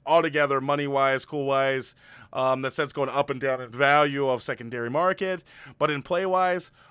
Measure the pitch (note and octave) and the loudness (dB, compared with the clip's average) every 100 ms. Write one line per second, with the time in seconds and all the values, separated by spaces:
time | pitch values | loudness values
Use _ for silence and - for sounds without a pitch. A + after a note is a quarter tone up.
0 | - E3 D#3+ D3 D3 C3+ C3+ C#3+ C#3+ C#3 | 4 4 4 2 2 0 0 -2 0 2
1 | C3+ C3+ - D3+ C3+ C3+ C3+ C3+ A#2+ - | 2 0 -4 -4 0 2 2 0 -6 -16
2 | - - - C3 C3 C3 C3 - C#3+ D3 | -20 -20 -10 -2 0 0 -2 -4 -4 -2
3 | C3+ C3 C#3+ C3 C3+ C3 B2 A#2+ C#3 D3 | -2 -2 -2 -2 -2 -4 -6 0 4 6
4 | D3 C#3 C3+ B2 - B2 A#2 A#2+ A#2 C#3 | 4 2 0 0 -4 -8 -8 -6 -4 0
5 | F3+ F#3 F#3+ F#3 - - C#3+ - D3+ C#3+ | 0 0 -4 -6 -10 -20 -20 -2 -2 -2
6 | - F3+ F#3+ F#3 F#3 F3+ - _ - | -2 -2 0 2 2 0 -4 _ -20